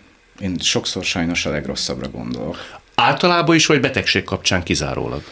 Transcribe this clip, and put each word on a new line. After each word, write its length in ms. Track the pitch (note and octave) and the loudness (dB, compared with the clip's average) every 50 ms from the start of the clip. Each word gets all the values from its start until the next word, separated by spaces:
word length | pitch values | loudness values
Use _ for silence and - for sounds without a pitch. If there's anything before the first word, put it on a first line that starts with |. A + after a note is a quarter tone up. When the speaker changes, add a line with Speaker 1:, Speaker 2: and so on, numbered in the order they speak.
| - - _ _ _ _ _ - | -20 -20 _ _ _ _ _ -8
Speaker 1:
Én 160 | G2+ F#2 F2+ E2 | -6 -4 -4 -2
sokszor 460 | - - - A#2+ B2 - - F#2+ F2+ | 0 0 0 0 -2 -2 -4 -4 -4
sajnos 420 | - - F#2 E2+ E2+ E2+ - - | -2 -2 -2 -2 -2 -2 -2 -2
a 40 | D#2 | -2
legrosszabbra 580 | D2 D2 C2 C2+ C2+ - - - B1+ B1+ C2 C#2 | -2 -2 -4 -4 -4 -4 -4 -4 -4 -6 -8 -8
gondolok. 480 | - A#1+ A1+ A#1+ B1 A#1 - D#2 F2 - - - - - - _ _ | -8 -8 -8 -6 -6 -6 -6 -6 -6 -8 -10 -14 -16 -20 -20 _ _
Speaker 2:
Általában 600 | - A#2+ C3 D#3 - - F3 F3 E3+ D#3+ D#3 E3 | 2 2 2 4 4 4 4 4 4 4 6 6
is, 120 | D#3+ - | 6 6
vagy 140 | - D#3 C3+ | 6 4 4
betegség 440 | B2+ C3+ - G2+ F2+ - - G2 - | 4 2 0 0 0 2 0 0 0
kapcsán 380 | - G2 - - - G2 F#2 | -2 -2 -2 0 2 0 2
kizárólag? 600 | E2+ - F2+ D2 D2+ C#2 C2+ B1+ B1 A#1 B1+ C#2+ - - | 2 2 0 0 0 -2 -2 -2 -4 -4 -4 -6 -8 -10